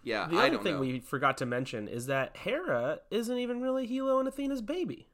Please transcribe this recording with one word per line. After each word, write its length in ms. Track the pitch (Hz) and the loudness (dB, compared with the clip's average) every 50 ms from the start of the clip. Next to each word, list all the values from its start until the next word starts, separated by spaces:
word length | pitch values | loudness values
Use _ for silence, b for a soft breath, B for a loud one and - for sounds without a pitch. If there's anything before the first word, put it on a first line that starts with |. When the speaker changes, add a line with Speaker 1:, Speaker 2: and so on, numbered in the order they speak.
| - | -2
Speaker 1:
Yeah, 240 | 233 226 104 92 | 0 0 0 0
Speaker 2:
The 100 | 160 170 | 2 4
Speaker 1:
I 20 | - - | 6 6
Speaker 2:
other 80 | - 294 | 6 4
Speaker 1:
don't 80 | 226 202 | 2 0
Speaker 2:
thing 100 | 185 - | 0 0
Speaker 1:
know. 60 | - | 0
Speaker 2:
we 180 | 135 131 127 127 | 0 -2 -2 -4
forgot 380 | - - - 131 143 135 135 | -4 -4 -2 2 2 2 2
to 80 | - 135 | 2 -2
mention 420 | 120 120 123 135 - - 113 104 | -2 0 -2 -2 -2 -4 -6 -6
is 200 | - - 120 120 | -4 -6 -6 -2
that 280 | 135 139 135 131 - - | 0 0 0 0 -2 -6
Hera 640 | - - 185 247 320 370 339 143 120 120 139 156 - - _ | -6 -4 -2 -2 -2 0 0 0 2 2 0 -2 -4 -6 _
isn't 260 | 180 220 233 226 247 | -2 -2 0 0 -2
even 240 | 247 247 240 247 240 | -2 -2 -2 -2 -2
really 260 | 254 262 262 262 262 | 0 0 0 0 0
Helo 300 | 220 254 262 269 269 262 269 | -2 -2 0 2 4 4 4
and 80 | 262 | 2
Athena's 340 | 269 269 - 277 269 277 262 220 | 0 -2 -2 -2 -2 -2 -2 -2
baby. 440 | 202 311 370 339 185 123 - - _ | -2 -2 -2 -2 -4 -4 -8 -12 _